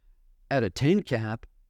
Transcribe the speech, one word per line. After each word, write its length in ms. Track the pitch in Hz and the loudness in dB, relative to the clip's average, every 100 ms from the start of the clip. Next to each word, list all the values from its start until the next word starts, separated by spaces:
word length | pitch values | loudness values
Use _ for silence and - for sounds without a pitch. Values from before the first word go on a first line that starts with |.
| _ _ _ _ - | _ _ _ _ -4
At 140 | 139 | 0
a 60 | 107 | 0
ten 340 | - 139 202 | 0 2 2
cap, 420 | - 120 110 113 - _ _ | 0 -4 -4 -8 -12 _ _